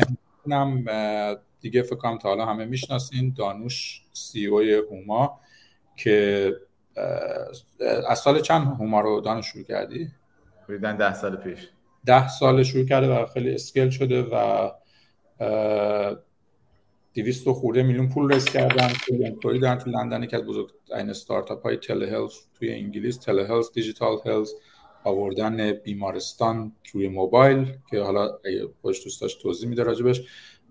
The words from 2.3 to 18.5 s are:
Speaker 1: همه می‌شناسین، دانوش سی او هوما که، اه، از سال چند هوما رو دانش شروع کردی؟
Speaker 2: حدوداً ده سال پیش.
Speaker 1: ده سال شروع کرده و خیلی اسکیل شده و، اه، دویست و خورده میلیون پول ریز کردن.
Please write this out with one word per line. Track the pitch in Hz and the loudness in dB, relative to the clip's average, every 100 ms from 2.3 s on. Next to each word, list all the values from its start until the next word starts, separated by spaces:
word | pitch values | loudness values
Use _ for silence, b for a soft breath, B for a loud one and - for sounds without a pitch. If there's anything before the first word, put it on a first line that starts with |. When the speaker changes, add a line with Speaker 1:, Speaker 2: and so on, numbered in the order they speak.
| 101 113 | 0 -2
Speaker 1:
همه | 107 | -4
می‌شناسین، | 110 131 - 127 - 127 127 131 | -4 -6 -4 -6 -4 -2 -2 -2
دانوش | 101 101 120 - - - _ | -6 -6 -8 -8 -10 -14 _
سی | - - 107 101 | -14 -10 -4 0
او | 104 107 107 107 | 2 4 4 2
هوما | 95 98 113 139 - b b b b _ - | -8 -4 0 0 -2 b b b b _ -4
که، | 110 104 101 101 95 95 - _ _ - | 4 4 4 2 0 -2 -12 _ _ -8
اه، | 50 50 50 - - - _ - 120 113 117 | -4 -4 -4 -6 -10 -14 _ -4 0 0 0
از | 117 | 2
سال | 143 151 | 4 2
چند | 151 165 139 | 4 2 2
هوما | 123 110 107 | -2 0 2
رو | 107 104 | 2 0
دانش | 107 113 104 | -2 -4 -6
شروع | 101 | -14
کردی؟ | 98 104 98 - 160 - _ _ _ _ - | -8 -6 -6 -8 -10 -12 _ _ _ _ -12
Speaker 2:
حدوداً | 101 107 | -6 -4
ده | 101 101 | 0 0
سال | 98 101 95 | 0 -6 -6
پیش. | 92 87 - _ _ _ 123 | -10 -12 -16 _ _ _ 6
Speaker 1:
ده | 131 131 | 6 6
سال | - 135 131 | 2 6 6
شروع | 131 135 | 4 2
کرده | 131 135 135 | 2 4 4
و | 120 117 | 2 0
خیلی | 127 123 | -2 -2
اسکیل | 123 - 135 131 | -4 -2 2 2
شده | 131 131 127 | 2 0 0
و، | 113 117 107 104 104 - b b b b _ - | 0 0 2 2 0 -6 b b b b _ -6
اه، | 110 107 107 104 104 104 101 - _ _ _ _ _ _ _ _ _ | -2 0 2 2 2 2 0 -4 _ _ _ _ _ _ _ _ _
دویست | - 107 127 139 | -4 -2 0 0
و | |
خورده | 131 120 123 | 0 2 2
میلیون | 131 127 131 | 4 4 2
پول | 147 139 | 2 4
ریز | 135 | 4
کردن. | 135 | 4